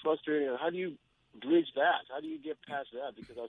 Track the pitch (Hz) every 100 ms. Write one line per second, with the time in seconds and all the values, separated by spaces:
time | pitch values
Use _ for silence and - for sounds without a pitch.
0 | 156 156 - 151 139 127 160 180 185 139
1 | _ _ _ 110 180 175 - - 151 165
2 | - 135 151 - 147 151 - 143 135 120
3 | 139 113 - 117